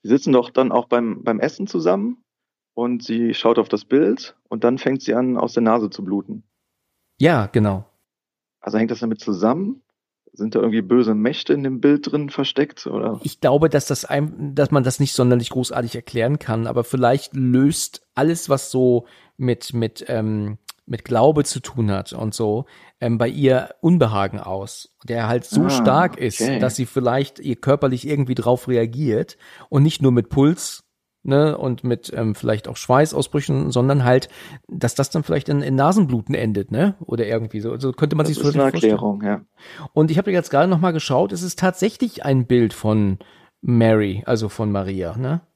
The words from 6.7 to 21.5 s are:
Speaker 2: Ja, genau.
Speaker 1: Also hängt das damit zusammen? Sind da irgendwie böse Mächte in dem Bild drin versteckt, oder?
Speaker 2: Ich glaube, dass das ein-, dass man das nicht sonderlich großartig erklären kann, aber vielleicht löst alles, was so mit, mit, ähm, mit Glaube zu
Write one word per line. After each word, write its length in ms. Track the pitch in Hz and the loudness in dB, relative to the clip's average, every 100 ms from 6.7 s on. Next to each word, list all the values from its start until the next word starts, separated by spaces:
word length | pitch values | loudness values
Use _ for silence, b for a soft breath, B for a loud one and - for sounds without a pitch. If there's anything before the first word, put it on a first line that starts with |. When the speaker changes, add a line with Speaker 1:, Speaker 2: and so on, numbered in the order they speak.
| _ _ _ _ _ | _ _ _ _ _
Speaker 2:
Ja, 280 | 147 147 101 | 2 2 2
genau. 380 | 120 104 95 - _ _ _ _ _ _ _ | 2 2 -2 -8 _ _ _ _ _ _ _
Speaker 1:
Also 180 | - 107 | -4 -2
hängt 120 | 113 | -2
das 100 | 113 | -2
damit 200 | 117 110 | -4 -6
zusammen? 600 | - 92 107 147 202 269 _ _ _ _ _ | -4 0 0 0 -4 -8 _ _ _ _ _
Sind 220 | - 107 | -8 -4
da 60 | 113 | 0
irgendwie 220 | 117 110 | 0 0
böse 320 | 95 120 110 | 2 2 2
Mächte 380 | 107 113 151 - | 0 0 -2 -2
in 100 | 147 | -2
dem 160 | 135 131 | -2 0
Bild 300 | 143 143 147 | 2 2 0
drin 200 | 147 143 | -4 -4
versteckt, 560 | - 135 - 151 - - | -4 -4 -2 -4 -6 -8
oder? 340 | 107 110 110 | -6 -4 -6
Speaker 2:
Ich 160 | - - | -10 -2
glaube, 280 | 127 143 156 | 0 4 4
dass 180 | 147 - | 2 -2
das 180 | 143 | -6
ein-, 500 | - 139 151 - 147 | -2 -4 -4 -6 -6
dass 160 | 139 139 | 0 2
man 140 | 143 | 2
das 160 | 123 - | 0 0
nicht 120 | 139 | -2
sonderlich 380 | - 123 123 117 | 2 4 2 0
großartig 440 | 127 123 135 117 120 | -4 -4 -4 -6 -8
erklären 420 | - 123 117 147 | -8 -2 -2 -2
kann, 280 | - 113 113 | -4 -4 -2
aber 180 | 120 | -2
vielleicht 500 | 113 131 120 135 - | -2 2 2 2 -2
löst 720 | 139 127 127 139 165 - - _ | -2 2 4 4 2 -8 -12 _
alles, 340 | - 151 165 - | 0 0 0 -2
was 220 | 139 - | -2 0
so 360 | 131 127 120 117 b b - | 2 2 2 -2 b b -4
mit, 380 | 127 117 - | -2 -2 -4
mit, 300 | 123 113 - - | -4 -4 -6 -6
ähm, 500 | 120 110 107 104 107 - - - | -4 -2 -4 -6 -10 -16 -20 -10
mit 180 | 120 | -10
Glaube 400 | - 117 135 151 | -2 4 6 4
zu 140 | 139 | -2